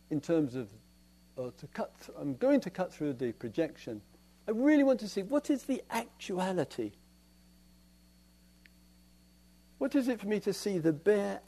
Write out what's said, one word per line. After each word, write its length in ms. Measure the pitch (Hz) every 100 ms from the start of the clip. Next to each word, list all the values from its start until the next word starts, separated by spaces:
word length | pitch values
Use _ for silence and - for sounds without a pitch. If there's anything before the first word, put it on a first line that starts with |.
| -
in 120 | 151
terms 340 | - 165 147 127
of, 120 | 110 107 - _ _ _ _ -
or 160 | 127
to 160 | - 147
cut 260 | - 208 - -
th-, 120 | -
I'm 160 | 147 131
going 240 | 254 285
to 80 | 185
cut 240 | - 185
through 200 | - 151
the 180 | 123 127
projection, 680 | 113 117 107 160 - - 110 - - - _ -
I 40 |
really 320 | 220 277 302
want 160 | 269 254
to 60 | 208
see 140 | -
what 280 | 190 285 -
is 140 | 277
the 200 | - 262 -
actuality. 1000 | 233 226 - - 180 185 185 135 - 107 - - - _ - - - - - - - - - - _ - - - - - - - - _ _ - - _ -
What 180 | 269 285
is 120 | 254
it 120 | 226
for 80 | 202
me 120 | 214
to 120 | 208
see 260 | 185 208 185
the 140 | 160
bare 480 | 147 208 208 202 196